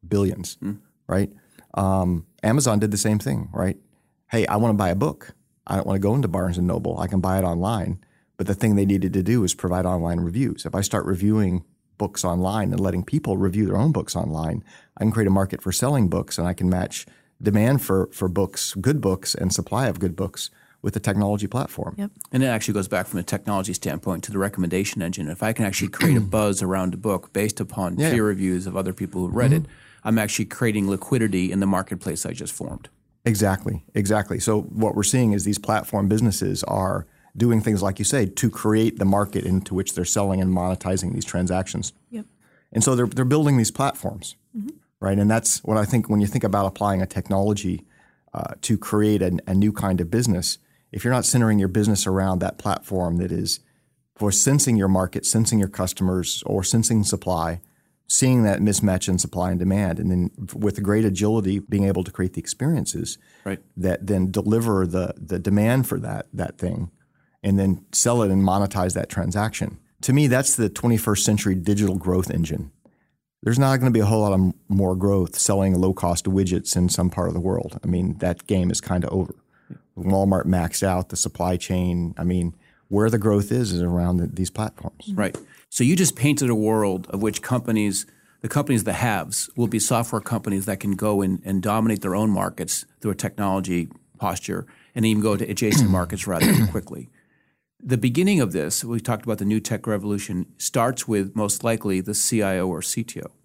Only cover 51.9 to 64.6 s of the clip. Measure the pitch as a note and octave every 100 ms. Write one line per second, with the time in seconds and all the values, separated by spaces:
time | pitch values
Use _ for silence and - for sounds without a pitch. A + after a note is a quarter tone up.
51.9 | G2+ - F#2+ F#2+ F#2 F#2 - G#2 G2 -
52.9 | F#2+ F2+ F2 F2+ F2+ G2 - _ _ _
53.9 | _ _ _ G#2 F#2 - C#3+ C3+ A2+ G2
54.9 | F#2+ F#2 - - A2 A2+ A2 G2 - F#2
55.9 | - F#2+ F#2 E2+ - - G#2 F#2+ A#2 A2+
56.9 | A2+ G2+ G2+ - F2 E2 E2+ - _ _
57.9 | _ _ - C3 B2+ A2 G2 G#2 G2 G#2
58.9 | F#2 - F2+ - F2+ F2+ F2+ F#2 G2 G2
59.9 | E2 E2+ F2+ F2 - G2 - G#2 G2 G2+
60.9 | G#2+ A2 F#2 G#2 A2 F#2+ G2+ - G2+ G2
61.9 | F#2+ F#2 - F#2 - - - C3+ D#3+ -
62.9 | D2+ - - _ _ - G2 _ - F2+
63.9 | E2 F#2+ G2+ F#2 G2 G2 A2+